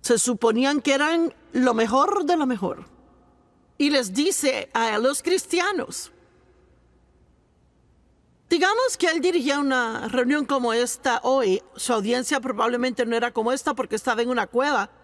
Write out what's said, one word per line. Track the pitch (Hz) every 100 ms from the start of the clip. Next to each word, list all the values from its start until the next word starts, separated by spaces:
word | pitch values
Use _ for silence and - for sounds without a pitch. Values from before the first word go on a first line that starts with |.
Se | - 233
suponían | - 240 233 220 269 294
que | 285
eran | 269 294 330 330 - -
lo | - 254
mejor | 220 226 247 285 403
de | 311 349
lo | 269
mejor. | 233 190 - - - - _ _ _ _ _ _ _
Y | 285
les | 294 220
dice | 190 311 - 294 240 190
a | - 226 214
los | 247 285
cristianos, | - 370 - 339 359 381 - - - _ _ _ _ _ _ _ _ _ _ _ _ _ _ _ _ _ _ _ _ _ _ _ _
digamos | 339 359 440 523 -
que | 349
él | 330
dirigía | 339 349 262 285
una | 277 262 233 220 220
reunión | 254 247 294 285
como | 277 240
esta | 226 240 - 269 233
hoy, | 254 269 220 185 - -
su | -
audiencia | 233 202 247 247 285
probablemente | 254 208 226 247 254 247
no | 233
era | 233 240
como | 233 226
esta | 269 -
porque | 277 254 214
estaba | - 220
en | 240
una | 247 208
cueva | 233 285 262 202 _